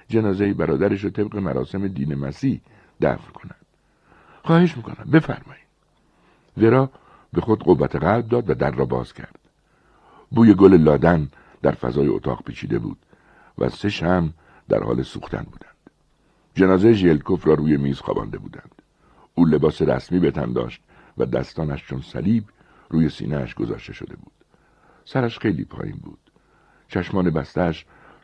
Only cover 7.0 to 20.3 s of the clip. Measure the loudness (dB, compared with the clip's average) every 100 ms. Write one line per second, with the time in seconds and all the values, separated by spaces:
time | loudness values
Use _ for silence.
7 | _ _ _ -4 -2 0 2 2 2 0
8 | 0 0 0 -2 -2 -2 -2 -2 -4 -4
9 | -8 -16 -20 _ _ _ _ _ _ _
10 | _ -20 _ 6 8 10 10 8 6 4
11 | 4 2 -2 -10 _ _ -2 -2 -4 -2
12 | 0 -2 -4 -8 -10 -14 -6 -6 -6 -12
13 | _ _ _ _ _ -6 -4 -4 -6 -4
14 | 0 0 -2 -6 _ _ -4 -2 -2 -4
15 | -6 -12 -10 -10 -10 -18 -20 _ _ _
16 | _ _ _ _ _ 2 4 6 4 6
17 | 4 2 0 -2 2 2 2 0 0 -4
18 | -6 -6 -6 -12 -14 -20 -20 _ _ _
19 | _ _ _ 0 2 4 0 0 -2 -2
20 | -2 0 0